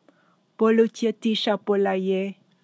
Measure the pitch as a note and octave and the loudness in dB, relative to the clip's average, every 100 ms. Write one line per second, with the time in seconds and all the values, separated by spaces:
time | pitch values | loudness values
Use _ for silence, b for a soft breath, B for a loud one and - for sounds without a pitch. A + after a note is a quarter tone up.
0 | _ b b b b - A3 A3+ A3+ - | _ b b b b -2 2 4 2 0
1 | A3+ G#3 A#3 G#3+ - G3+ - G3+ G3 F#3+ | -4 -2 -2 -2 -2 -2 -2 0 0 -2
2 | F#3+ F#3+ G3 F#3+ _ _ | -2 -2 -4 -10 _ _